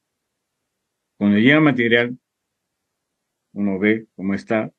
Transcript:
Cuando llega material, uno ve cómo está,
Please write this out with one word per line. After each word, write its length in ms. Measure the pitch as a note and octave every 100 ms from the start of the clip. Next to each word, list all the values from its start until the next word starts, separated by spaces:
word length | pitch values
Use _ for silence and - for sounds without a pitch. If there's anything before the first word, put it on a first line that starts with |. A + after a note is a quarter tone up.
| _ _ _ _ _ _ _ _ _ _ _ _
Cuando 200 | G2+ G#2
llega 220 | A#2+ D3+
material, 580 | D3+ B2 A#2 A#2 A#2+ B2+ _ _ _ _ _ _ _ _ _ _ _ _ _
uno 260 | G2+ G2+ F#2+
ve 280 | G#2 A2+ A2+ -
cómo 180 | F#2
está, 380 | G2 - A2 -